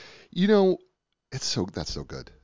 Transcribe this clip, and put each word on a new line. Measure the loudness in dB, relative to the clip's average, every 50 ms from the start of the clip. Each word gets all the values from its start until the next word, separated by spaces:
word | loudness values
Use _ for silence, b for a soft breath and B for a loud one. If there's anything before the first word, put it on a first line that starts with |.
| B B B B B B
You | B 0 2
know, | 4 6 6 6 4 2 0 _ _ _ _ _ _ _ _ _ -14
it's | -12 -8 -6
so, | -6 -4 -4 -4 -6
that's | -6 -10 -8 -8 -10
so | -10 -12
good, | -12 -14 -16 -16 -18 -20 _